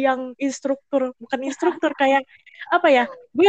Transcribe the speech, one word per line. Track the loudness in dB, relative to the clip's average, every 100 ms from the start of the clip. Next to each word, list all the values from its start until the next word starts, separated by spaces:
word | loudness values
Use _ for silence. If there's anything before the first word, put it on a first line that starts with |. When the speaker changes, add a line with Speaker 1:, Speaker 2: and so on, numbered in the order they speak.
| 0
Speaker 1:
yang | -2 -6 -6
instruktur. | -6 -4 -6 -6 _ -4 -4 -8
Bukan | -10 -8
instruktur, | -8 -4 -4 -2 -4 0
Speaker 2:
<laughs> |
Speaker 1:
kayak, | 2 2 -2 _ -20 -20 -4
apa | 0 4
ya, | 4 2 -8 -8
gua | 2